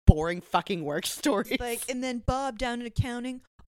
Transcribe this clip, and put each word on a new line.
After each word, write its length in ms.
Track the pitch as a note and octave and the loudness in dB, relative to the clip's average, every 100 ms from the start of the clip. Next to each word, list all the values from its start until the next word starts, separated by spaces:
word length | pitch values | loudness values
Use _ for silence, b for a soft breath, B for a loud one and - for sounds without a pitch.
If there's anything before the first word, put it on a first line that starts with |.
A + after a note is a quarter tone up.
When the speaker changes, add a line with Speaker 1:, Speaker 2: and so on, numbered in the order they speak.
| - | 6
Speaker 1:
boring 320 | D3+ E3 F3 | 6 4 -4
fucking 460 | - F3+ - F#3 D3 | 0 0 0 -2 -2
work 200 | D3+ - | -2 -4
stories. 540 | - D4 A3 A#3+ C4 | -2 0 2 0 -2
Speaker 2:
Like, 220 | B3 A#3 - | -2 -4 -4
"And 120 | B3 | -4
then 180 | B3+ A#3+ G#3+ | -4 -4 -2
Bob 320 | B3+ C#4 A3 | -2 -2 -4
down 220 | B3+ A#3+ | -4 -4
in 80 | A#3+ | -4
accounting, 540 | - C4 A#3+ B3 B3+ - - | -2 -2 -4 -6 -8 -14 -20